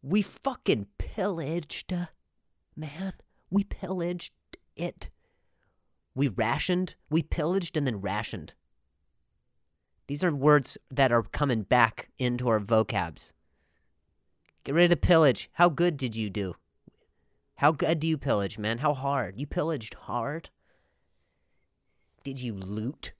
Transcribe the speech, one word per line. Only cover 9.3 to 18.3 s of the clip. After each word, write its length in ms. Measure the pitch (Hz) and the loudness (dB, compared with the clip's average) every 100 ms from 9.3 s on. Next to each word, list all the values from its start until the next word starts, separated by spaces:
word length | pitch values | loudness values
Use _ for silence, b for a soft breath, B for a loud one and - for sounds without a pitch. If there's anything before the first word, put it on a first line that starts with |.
| _ _ _ _ _ _ _ _ | _ _ _ _ _ _ _ _
These 160 | 147 | -2
are 100 | 180 | 0
words 460 | 143 139 147 131 - _ | 2 6 6 4 -10 _
that 220 | 127 131 | 2 4
are 140 | 117 | 4
coming 380 | 113 - 143 117 | 2 -2 0 0
back 480 | 104 127 117 - - _ | 2 4 4 2 -16 _
into 300 | 127 123 123 | -2 0 0
our 140 | 110 | 0
vocabs. 720 | 101 113 110 107 85 76 - _ _ _ _ _ _ _ _ _ _ _ _ _ | 4 2 2 0 -4 -8 -16 _ _ _ _ _ _ _ _ _ _ _ _ _
Get 140 | - 151 | -4 2
rid 80 | |
of 60 | 175 | 4
the 60 | 170 | 4
pillage. 540 | - 170 151 120 - | 6 6 6 4 -4
How 140 | - 180 | 2 4
good 280 | 143 175 147 | 4 0 0
did 180 | 127 | -4
you 160 | 110 107 | -4 -4
do? 240 | 98 95 85 _ _ - _ _ _ _ _ _ - | -2 -4 -6 _ _ -20 _ _ _ _ _ _ 0
How 160 | 143 | 2
good 260 | 156 151 165 | 2 0 0
do 80 | 160 | 0
you 100 | 151 | -2
pillage, 400 | 143 | 0